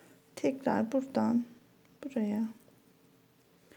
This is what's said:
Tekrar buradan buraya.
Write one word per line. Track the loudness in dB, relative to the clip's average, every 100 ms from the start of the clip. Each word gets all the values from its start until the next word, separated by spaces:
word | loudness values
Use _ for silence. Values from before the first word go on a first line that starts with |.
| -20 -20 _ -2
Tekrar | -2 0 2 2 2
buradan | 0 0 0 2 2 0 -10 -20 -20 -20 -14
buraya. | -6 -2 0 0 -2 -6 -20 -20 -20 -20 -20 _ _ _ _ _ -20